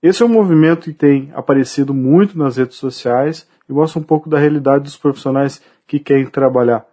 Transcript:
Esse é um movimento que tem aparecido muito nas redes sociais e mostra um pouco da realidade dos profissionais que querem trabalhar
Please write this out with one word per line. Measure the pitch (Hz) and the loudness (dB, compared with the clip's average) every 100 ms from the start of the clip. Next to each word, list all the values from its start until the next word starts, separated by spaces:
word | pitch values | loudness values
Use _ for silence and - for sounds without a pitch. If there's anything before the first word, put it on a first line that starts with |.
Esse | 165 190 | 0 2
é | 233 | 2
um | |
movimento | 226 196 160 156 165 165 | 2 2 4 4 2 -4
que | |
tem | 156 143 139 139 143 | -2 2 2 -2 -12
aparecido | - 139 131 - 139 | -2 0 0 -2 -2
muito | 139 127 160 202 180 | -2 2 4 2 0
nas | 143 123 | -4 -2
redes | 127 - | -4 -4
sociais | 135 123 127 120 143 160 _ _ _ | -10 -8 -4 -2 -2 -6 _ _ _
e | |
mostra | 139 160 165 | -2 -2 -4
um | |
pouco | 151 156 156 | -2 -4 -2
da | 151 | 0
realidade | 147 147 139 139 143 | 0 0 0 0 -2
dos | - | -6
profissionais | 147 135 - 135 139 135 _ _ _ | -4 -4 -4 -2 -2 -4 _ _ _
que | 147 | -8
querem | 143 139 131 | 0 0 0
trabalhar | - 135 131 120 117 - | 0 0 2 0 0 -4